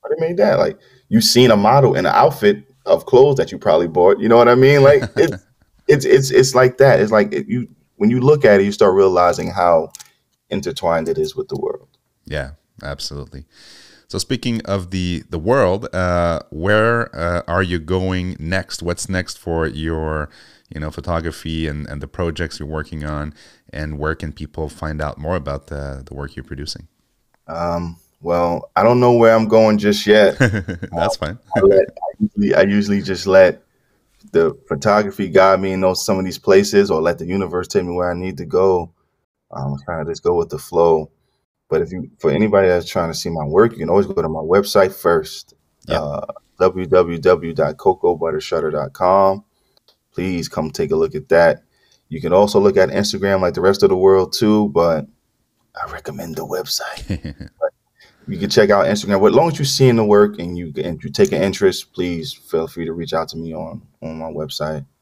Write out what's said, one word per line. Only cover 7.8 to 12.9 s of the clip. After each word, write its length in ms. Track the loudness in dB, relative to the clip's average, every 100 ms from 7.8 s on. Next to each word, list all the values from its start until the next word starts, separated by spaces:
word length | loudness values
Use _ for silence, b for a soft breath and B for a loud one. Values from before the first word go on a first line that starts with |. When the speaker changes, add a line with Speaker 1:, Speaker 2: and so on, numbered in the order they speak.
| _ _
Speaker 1:
when 120 | 0
you 100 | 2
look 240 | 4 4
at 160 | 6 4
it, 40 | 4
you 60 |
start 200 | 4 4 6
realizing 540 | 4 4 2 0 -6
how 420 | 0 4 4 0 -12 B B B _ _
intertwined 580 | -8 -6 -6 -2 -2 -2
it 100 | -4
is 180 | -6 -6
with 120 | -10
the 100 | -8
world. 300 | -8 -10 _ _ _ _ -12
Speaker 2:
Yeah, 260 | -10 -10 -14 _ _
absolutely. 640 | -12